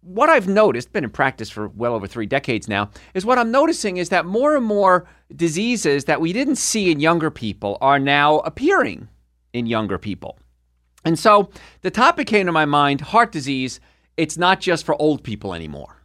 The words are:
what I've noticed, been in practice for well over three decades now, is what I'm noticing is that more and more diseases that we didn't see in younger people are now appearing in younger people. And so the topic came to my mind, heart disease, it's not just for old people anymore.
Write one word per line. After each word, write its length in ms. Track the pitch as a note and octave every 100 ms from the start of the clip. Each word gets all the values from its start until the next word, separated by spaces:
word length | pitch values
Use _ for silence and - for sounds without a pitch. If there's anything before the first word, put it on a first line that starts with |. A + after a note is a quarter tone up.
what 300 | - F#3 D4
I've 160 | D#4 F#3
noticed, 460 | G3 G#3+ A#2+ B2+
been 120 | -
in 60 | B2+
practice 400 | - C3+ - A2
for 180 | - G#2+
well 240 | G2+ A#2+
over 140 | A2+ G2
three 180 | A#2
decades 440 | G#2 C3+ C#3+ A2 G2+
now, 220 | G2+ G#2 - -
is 120 | F#3 G3+
what 100 | B3
I'm 140 | A#3
noticing 460 | B3+ D#4+ D4+ G#3+ F3+
is 140 | E3+
that 140 | F#3
more 320 | E3 G#3 C#4+ D4+
and 80 |
more 420 | A3+ G#3 F#3+ F3+ F3 _ _
diseases 720 | C#3 E3+ D#3 A3+ A#3+ D#3+ C#3+
that 160 | C3+ C#3+
we 120 | E3
didn't 240 | F#3+ C#4+ D#3
see 340 | - A3+ F#3
in 100 | D#3
younger 300 | D#3 E3+ D#3
people 440 | - A2 F#2+ G2+ G2+
are 180 | C3+ C#3
now 400 | C#3 C#3+ D3 D3+
appearing 720 | - - C#4 G4 A#3 E2+ A2+ _ _ _ _
in 140 | A#2+ A#2
younger 320 | A2+ G#2 F#2
people. 400 | G#2 F2+ - - _ _ _ _ _ _
And 140 | D#3+ E3
so 320 | A3 G#3 G3+ - - _
the 80 | F#3
topic 380 | F#3+ C4 E4+ C4
came 180 | G#3+ F#3
to 60 |
my 120 | D#3+
mind, 360 | D3+ C#3+ C#3+ C#3
heart 300 | C#3+ A3 A3+
disease, 480 | E3 C3+ C3+ C3 - _ _ _ -
it's 220 | D#3 D#3+
not 220 | F3+ F#3
just 260 | - G#3+ -
for 80 | D#3
old 220 | D3+ D3
people 280 | - G#2 G2+
anymore. 480 | E2+ D#2 C#2+ - -